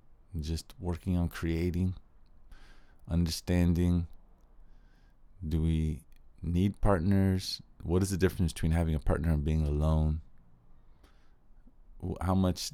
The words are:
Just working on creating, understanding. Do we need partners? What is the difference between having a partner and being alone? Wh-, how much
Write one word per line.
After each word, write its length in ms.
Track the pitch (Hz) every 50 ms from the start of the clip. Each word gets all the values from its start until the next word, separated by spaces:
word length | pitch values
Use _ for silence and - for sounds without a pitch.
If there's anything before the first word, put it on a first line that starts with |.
| - - - - - - 92 80
Just 340 | 73 78 82 80 - - - -
working 380 | 90 90 87 - - 95 90
on 120 | 87 87 82
creating, 680 | - - - 82 80 82 87 90 82 87 92 92 90 - - - - - - - - - - - - - - - - - - - - - - -
understanding. 960 | 85 85 87 80 80 - - - 90 87 87 87 85 87 90 87 90 87 87 - - - - - - _ - - - - - - - - - - - - - - - _ - - - - 87
Do 160 | 76 80 80
we 380 | 80 82 80 80 78 78 78 - - - - - - - - -
need 380 | - 82 85 90 98 101 - -
partners? 800 | - 101 98 82 85 101 98 98 95 95 95 92 - - - - - - - -
What 200 | - 80 85 92
is 80 | 98 92
the 60 | 98
difference 360 | 82 92 90 - - 90 80
between 200 | - - - 80
having 220 | 80 87 82 80 78
a 60 | 76
partner 320 | - - - - 78 82
and 120 | 78 73 71
being 220 | 78 78 78 76
alone? 540 | 73 73 73 76 78 80 78 78 76 76 78 - - - - - - - - - - - - - - - - - - - - - - - _ _ - - - - - - - - - - -
Wh-, 220 | 90 92 - - 87
how 100 | 92 92
much 360 | 95 92 90 87 - - -